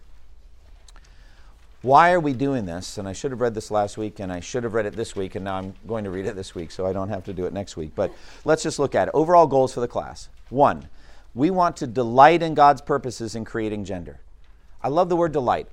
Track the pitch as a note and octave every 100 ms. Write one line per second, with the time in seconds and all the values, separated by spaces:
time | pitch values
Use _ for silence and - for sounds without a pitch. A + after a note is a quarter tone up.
0 | - - - - - - - - - -
1 | - - - - - - - - A#2 C#3
2 | E3+ F3+ D3+ B2 C#3 C3+ F#2+ E2+ F#2 -
3 | G2 F#2+ C#3+ B2 A#2+ A2 - G#2+ G2+ -
4 | A2 - F#2+ F2+ F2+ B2+ A#2 A2+ G#2 F#2+
5 | A2+ - F#2+ G2+ F#2+ F#2+ F#2+ F#2+ - A2
6 | G#2 F#2 G2 G2 F#2+ F#2 D#2+ - F#2 F#2+
7 | F#2+ G2 F#2 F2+ F2+ G2 G2 - D#2 -
8 | F#2 - - - - D#3 D#3+ - C#3 A#2
9 | F#2 - D#3+ F3 D#3 C3+ B2+ - A#2+ G2+
10 | C#2 C2 - - - B2 C3+ D#2+ C#2 -
11 | - - - A2 D#3 F#3 F3 E3+ C#3 G#2
12 | A#2+ B2 D3 E3+ E3 D3 C#3+ D3 - C#3+
13 | B2 - A2+ A2+ A2 A#2 G#2+ G#2 F#2+ F#2
14 | D#2+ - - - - - - - B2 D3+
15 | F3+ F3 E3+ D3 A#2+ F2+ -